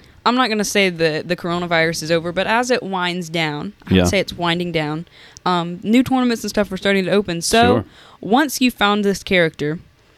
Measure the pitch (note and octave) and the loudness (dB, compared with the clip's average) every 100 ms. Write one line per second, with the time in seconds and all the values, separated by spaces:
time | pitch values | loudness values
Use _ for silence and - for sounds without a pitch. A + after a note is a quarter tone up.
0 | - - A3 B3 A#3+ G#3+ G3 G#3 F#3+ E3 | -20 -6 0 0 0 0 0 2 0 2
1 | E3 D3+ E3 F3 F3 F3 F3 E3+ D#3+ E3 | 0 0 -4 -4 -4 -4 0 0 0 -2
2 | D#3+ E3 E3+ F3 F#3+ A3+ B3 A#3+ F#3+ F#3 | -2 -2 -2 -4 0 0 0 -2 -2 -4
3 | F3+ F3 E3 E3 D#3+ D3 F#3 - - - | -2 -4 -4 -4 -4 -4 -8 -8 0 2
4 | F2 G3 - - E3+ E3+ F3 E3 D3 D#3 | 4 2 -2 -4 -2 -2 -2 -2 -2 -6
5 | E3+ - - - - F3+ E3+ F3+ G3 A#3+ | -10 -18 -20 -6 -2 -2 -2 -6 2 2
6 | B3+ C4 B3 A#3 G#3 G#3+ G3 F#3 G3+ G3 | 4 2 0 -2 -4 -2 -2 -2 0 0
7 | F3 G3 G3+ E3+ - A3+ A#3+ A#3 - - | 2 0 0 -4 0 4 4 2 -2 -12
8 | - - F3+ B3 D4+ - B3+ - G3+ G#3 | -20 -10 2 2 2 2 0 2 0 2
9 | G3+ F#3 - F#3 E3 - D3 E3 - _ | 0 -2 0 2 2 0 -6 -6 -10 _
10 | _ | _